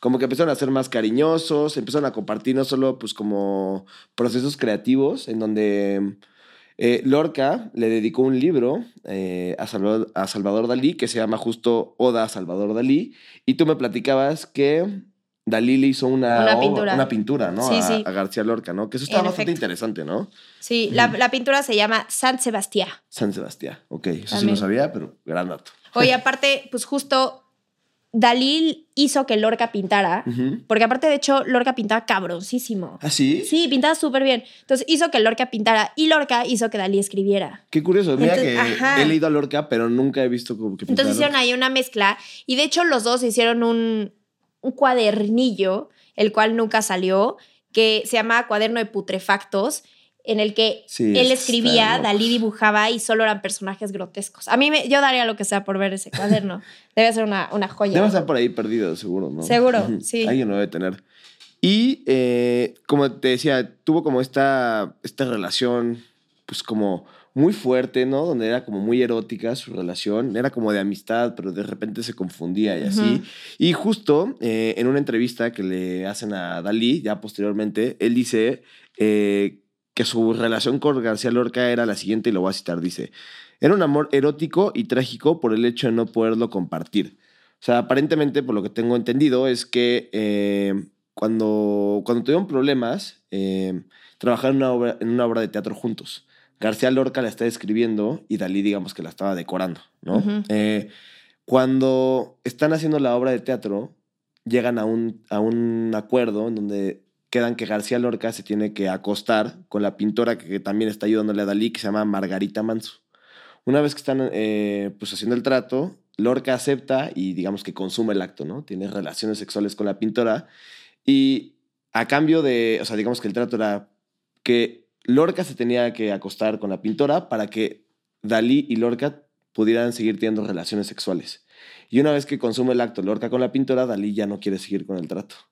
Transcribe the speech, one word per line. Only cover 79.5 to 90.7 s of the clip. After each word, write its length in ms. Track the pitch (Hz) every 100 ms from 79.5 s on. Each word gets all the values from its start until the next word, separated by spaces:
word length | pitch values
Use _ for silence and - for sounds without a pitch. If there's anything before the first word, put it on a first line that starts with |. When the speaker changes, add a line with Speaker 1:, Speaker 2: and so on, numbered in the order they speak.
| - _ _ _
Speaker 1:
que 100 | - 113
su 260 | 117 113
relación 460 | 113 117 113 107 135
con 240 | 151 135
García 280 | 117 107 123
Lorca 400 | 120 117 123 123
era 140 | 120
la 120 | 117 101
siguiente, 340 | - 110 107
y 20 |
lo 80 | 101
voy 80 | 92
a 40 |
citar, 260 | 95 - 87
dice, 320 | 85 - - - - - - _
"Era 140 | 143
un 80 | 202
amor 260 | 165 143 151
erótico 600 | 143 139 147 156 160 202
y 100 | -
trágico 540 | 117 123 127 120 151 160
por 140 | 123
el 140 | 110 120
hecho 200 | 120 127
de 40 |
no 140 | 113 113
poderlo 420 | 117 113 113 117
compartir". 720 | 98 87 80 - 104 95 _ _ _ _ _
O 40 |
sea, 120 | - 120
aparentemente, 680 | 117 131 147 160 147 135
por 120 | 127
lo 80 | 107
que 80 | 98
tengo 260 | - 117 120
entendido, 520 | 117 123 147 127 131
es 180 | 123 -
que, 420 | 123 120 123 120
eh, 580 | 104 107 104 101 101 101